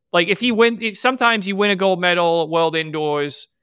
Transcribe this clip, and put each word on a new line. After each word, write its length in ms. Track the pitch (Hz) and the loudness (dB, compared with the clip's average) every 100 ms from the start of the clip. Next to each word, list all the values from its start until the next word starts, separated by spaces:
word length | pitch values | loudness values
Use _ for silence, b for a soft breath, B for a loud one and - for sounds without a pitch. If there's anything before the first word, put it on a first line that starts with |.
| _ | _
Like, 180 | 175 175 | 0 0
if 120 | 196 | 0
he 120 | 247 | 0
win, 280 | 220 233 226 | 4 2 2
if 160 | 226 196 | -6 -2
sometimes 500 | 254 262 233 226 190 | -2 2 0 0 -2
you 80 | |
win 160 | 190 208 | 0 0
a 60 | 190 | 2
gold 240 | 190 180 | 0 2
medal 440 | 180 175 170 170 | 2 2 2 0
at 40 | 156 | 0
World 260 | 165 165 | 0 0
Indoors 760 | 160 156 151 151 147 147 - - _ | -2 -4 -4 -2 -2 -4 -8 -16 _